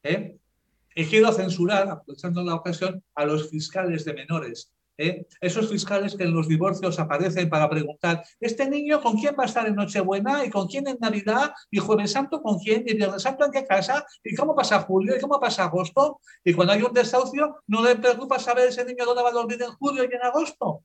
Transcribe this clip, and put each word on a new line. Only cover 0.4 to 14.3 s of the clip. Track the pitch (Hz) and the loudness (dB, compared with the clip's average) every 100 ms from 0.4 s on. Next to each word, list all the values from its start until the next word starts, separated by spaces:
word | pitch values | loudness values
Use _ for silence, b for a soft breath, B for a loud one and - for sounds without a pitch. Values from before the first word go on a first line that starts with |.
| _ _ _ _ _ | _ _ _ _ _
Y | - | -6
quiero | 156 214 220 | 2 6 6
censurar, | 202 185 165 175 202 196 | 4 0 0 2 2 0
aprovechando | 165 - 139 180 175 | -4 -14 -10 -6 -4
la | 175 | -2
ocasión, | 165 175 165 185 190 _ | -4 -4 -4 -4 -6 _
a | - 147 | -4 0
los | 151 151 | 0 -2
fiscales | 156 - 190 185 160 156 | -8 -6 -4 -2 -2 -6
de | |
menores, | 135 135 165 127 117 - _ _ - | -10 -6 -6 -6 -12 -18 _ _ -6
¿eh? | 156 185 180 b | -4 -4 -12 b
Esos | 180 190 214 | -4 -2 -2
fiscales | 202 - 202 202 | -2 -2 -2 -2
que | - | -2
en | 180 | 0
los | 165 160 | 0 2
divorcios | 156 185 190 185 165 | 2 2 0 -4 -2
aparecen | 156 143 185 170 175 | -2 0 0 0 0
para | 160 151 | 2 2
preguntar, | 156 143 - 170 170 B _ | 2 -4 -4 -2 -2 B _
"¿Este | 233 226 269 | -6 -2 -2
niño | 294 294 302 | -2 0 2
con | 247 214 | 2 2
quién | 285 285 | 0 0
va | |
a | 247 | 0
estar | 247 220 | 0 0
en | |
Nochebuena? | 202 202 202 185 196 220 285 277 | 0 -2 -2 0 0 0 0 0
¿Y | |
con | 202 190 | -2 -2
quién | 277 277 | -4 -4
en | 247 | -2
Navidad? | 226 214 202 226 294 B B | -2 -2 0 2 0 B B
¿Y | 202 | -4
Jueves | 170 214 208 | 2 2 2
Santo | 269 277 311 | -2 -2 -4
con | 226 196 | -2 -2
quién? | 208 220 233 | 2 0 0
¿Y | |
Viernes | 214 196 190 | 0 0 -2
Santo | 254 269 | -4 0
en | 285 | 0
qué | 277 269 | 0 0
casa? | 196 185 277 294 B | 0 2 -2 -4 B
¿Y | 220 | -8